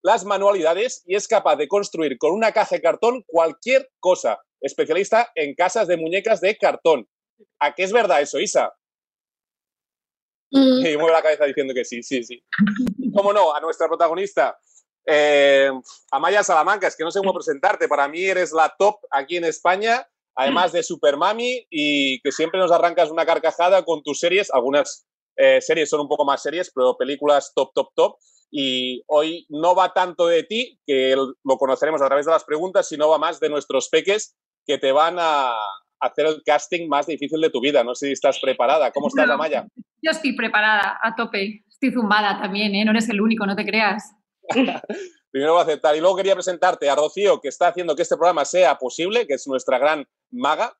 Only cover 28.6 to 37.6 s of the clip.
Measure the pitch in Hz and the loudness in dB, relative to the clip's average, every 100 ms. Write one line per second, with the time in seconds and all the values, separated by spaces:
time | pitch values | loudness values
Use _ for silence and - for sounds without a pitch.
28.6 | 135 127 127 123 - 151 160 170 _ 147 | -4 -4 -6 -10 -2 0 0 -6 _ -2
29.6 | 170 190 185 196 185 170 170 170 156 220 | 0 2 2 0 -2 0 2 2 0 -6
30.6 | 247 _ - 135 131 135 135 - 139 131 | -6 _ -2 0 2 2 0 -6 -2 0
31.6 | 131 131 147 156 135 139 147 160 - 151 | 0 0 -2 0 0 0 2 0 0 -6
32.6 | 185 185 175 151 151 156 160 156 156 147 | -2 -2 -2 -2 0 2 0 -4 -4 -4
33.6 | - 135 - 160 180 214 - _ _ _ | -2 -4 0 0 0 -2 -4 _ _ _
34.6 | - 135 135 139 165 175 165 143 131 113 | -6 -2 2 2 2 0 0 0 0 -4
35.6 | 107 98 _ _ 131 - 156 156 151 147 | -6 -10 _ _ -4 0 -2 -2 0 0
36.6 | - 175 165 143 147 139 143 156 160 127 | 0 -8 -2 -2 -2 -6 -6 -2 -2 0